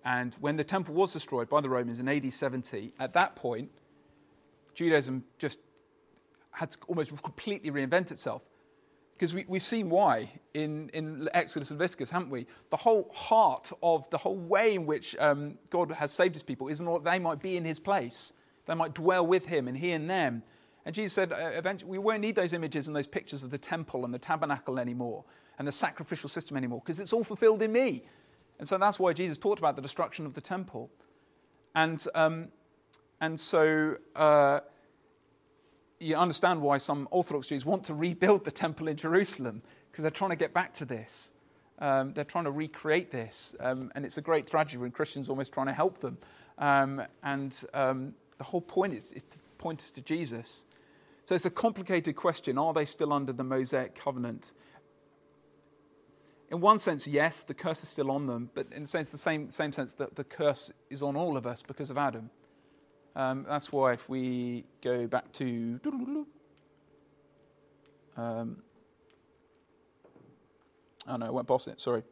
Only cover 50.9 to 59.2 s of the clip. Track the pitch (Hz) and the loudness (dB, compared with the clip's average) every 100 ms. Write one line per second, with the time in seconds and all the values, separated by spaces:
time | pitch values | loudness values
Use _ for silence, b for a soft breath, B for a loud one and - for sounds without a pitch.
50.9 | b b b - 185 180 - 233 202 180 | b b b 0 0 0 0 0 0 0
51.9 | 180 156 139 180 156 - 131 160 156 147 | 0 0 0 0 0 -2 0 2 2 0
52.9 | - 147 143 139 127 131 131 131 139 127 | -2 0 0 0 -4 -2 0 0 0 -2
53.9 | - - 127 120 113 - - b b _ | -4 -6 -4 -4 -6 -14 -20 b b _
54.9 | _ _ _ _ _ _ _ _ _ _ | _ _ _ _ _ _ _ _ _ _
55.9 | _ _ _ b b b 175 190 214 196 | _ _ _ b b b 2 6 6 4
56.9 | 151 147 143 160 - - 143 180 160 - | 0 0 4 4 0 -12 -6 -4 -4 -6
57.9 | - 135 139 139 120 120 - 135 - 147 | -2 0 0 -2 -4 -6 -8 -8 -8 -6
58.9 | 170 151 143 | -4 -6 -4